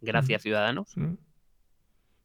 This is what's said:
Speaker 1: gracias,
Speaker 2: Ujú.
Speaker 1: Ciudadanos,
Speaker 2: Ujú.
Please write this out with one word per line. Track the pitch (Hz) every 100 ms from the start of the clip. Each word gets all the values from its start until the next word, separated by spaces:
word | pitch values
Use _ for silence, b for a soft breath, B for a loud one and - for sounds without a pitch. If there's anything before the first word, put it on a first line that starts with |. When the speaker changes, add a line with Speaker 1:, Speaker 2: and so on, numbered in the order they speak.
Speaker 1:
gracias, | 110 117 131 107
Speaker 2:
Ujú. | 107
Speaker 1:
Ciudadanos, | 107 107 143 208 180
Speaker 2:
Ujú. | 156 185 - _ _ _ _ _ _ _ _ _